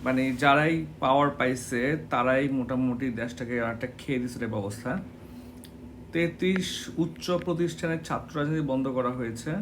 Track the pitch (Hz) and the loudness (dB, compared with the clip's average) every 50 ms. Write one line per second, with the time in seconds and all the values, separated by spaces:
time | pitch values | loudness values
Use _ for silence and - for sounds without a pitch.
0 | - 127 131 131 131 135 127 120 143 143 139 147 151 160 165 165 160 - - - | 2 2 2 4 2 2 0 4 6 6 8 8 6 4 4 2 0 -4 -6 0
1 | - 135 135 143 143 143 143 - 127 127 131 127 - - 131 120 123 139 156 156 | 2 4 6 6 6 4 4 2 0 0 2 0 -4 -2 -2 0 2 2 0 0
2 | 151 - - 123 120 127 131 135 143 139 135 131 123 117 131 127 127 127 123 120 | -2 -2 0 2 4 4 4 4 4 2 0 0 0 0 0 2 2 2 0 0
3 | 135 131 117 117 117 120 - - 127 117 123 120 117 113 113 117 - 120 - - | -2 -2 -2 -2 -4 -6 -6 -8 -6 -4 -2 -2 -2 -2 -2 -4 -6 -8 -8 -10
4 | - - 139 127 123 123 - 113 117 110 110 110 98 101 107 - - 123 143 196 | -4 -2 -2 0 0 -2 -4 -4 -4 -2 -2 -2 -4 -4 -6 -6 -6 -4 -4 -4
5 | - - - - - - - - - - - - - - - - - - - - | -6 -8 -14 -16 -16 -16 -16 -16 -16 -16 -16 -16 -18 -18 -18 -16 -16 -16 -16 -16
6 | - - - 165 170 165 165 - 185 185 190 190 185 - - - - - - - | -16 -4 0 0 0 0 0 0 2 2 4 2 0 -2 -4 -8 -8 -8 -2 -2
7 | 160 - - - - - 180 175 175 - 170 160 175 165 - - - 165 165 160 | -2 -2 -2 -8 -2 0 0 0 0 0 0 0 0 0 0 -2 -2 -2 -2 -2
8 | 160 - 151 - - - - 151 147 147 156 160 151 135 131 131 131 135 127 127 | -2 -4 -4 -4 -4 -4 -2 -2 0 2 2 2 2 2 2 2 2 0 0 0
9 | 123 123 127 127 123 117 110 113 - 160 156 196 | 0 0 0 -2 -4 -4 -4 -6 -4 -4 -2 -2